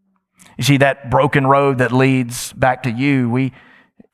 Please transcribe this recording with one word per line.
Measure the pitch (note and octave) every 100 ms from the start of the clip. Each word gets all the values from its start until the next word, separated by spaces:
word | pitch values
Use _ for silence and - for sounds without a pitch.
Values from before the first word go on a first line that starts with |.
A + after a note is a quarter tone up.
| _ _ _ _ - -
You |
see, | B2 C#3
that | C#3 C3 B2
broken | C3 C#3 C#3 C3
road | C#3 C#3 C3
that | B2
leads | B2+ C3+ C3 A#2+ B2 -
back | - C3 B2+
to | B2+
you, | A2+ C#3 C#3 A#2+
we, | B2 C3 - - _ _ _ _